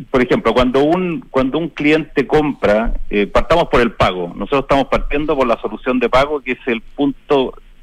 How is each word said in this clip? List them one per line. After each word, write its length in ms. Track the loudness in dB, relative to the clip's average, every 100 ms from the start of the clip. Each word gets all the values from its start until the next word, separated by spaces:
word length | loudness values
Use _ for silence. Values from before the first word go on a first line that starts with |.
| -2
por 120 | 0
ejemplo, 320 | 2 0 0
cuando 280 | 2 2 2
un, 440 | 2 2 -2 -6 -4
cuando 280 | -2 -2 -2
un 100 | -6
cliente 580 | -2 0 0 0 -4 0
compra, 680 | 2 0 0 0 2 2 -2 -2
eh, 160 | 0 0
partamos 420 | 2 2 2 2
por 140 | 2
el 100 | 2
pago. 400 | 0 -2 0 -6
Nosotros 280 | -8 -4 -2
estamos 240 | 0 0 2
partiendo 500 | -2 0 -2 -2 0
por 100 | 0
la 140 | 0
solución 380 | -4 -8 -2 0
de 100 | 2
pago, 320 | 2 2 -2
que 120 | -6
es 60 | -8 -4
el 140 | -6
punto 720 | -6 -4 -2 -2 0 0 0 -6 -20 -20